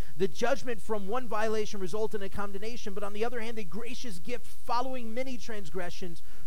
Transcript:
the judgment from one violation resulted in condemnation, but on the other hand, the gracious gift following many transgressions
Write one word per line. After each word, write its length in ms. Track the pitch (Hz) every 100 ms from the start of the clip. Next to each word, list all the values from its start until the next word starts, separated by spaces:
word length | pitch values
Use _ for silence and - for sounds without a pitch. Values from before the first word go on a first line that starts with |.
| - 151
the 100 | 185
judgment 540 | - 240 269 254 214
from 260 | - 214 190
one 220 | 247 240
violation 500 | 214 220 220 208 208
resulted 440 | 180 214 214 214
in 80 | 190
condemnation, 640 | 208 202 202 220 240 220
but 100 | 190
on 80 | 202
the 140 | 208 233
other 140 | 240
hand, 180 | 220 220
the 60 |
gracious 540 | 185 190 233 247 247 175
gift 280 | 233 233 -
following 680 | - - 240 262 262 226
many 240 | 233 262 247
transgressions 840 | - 214 170 185 175 - 180 165 - -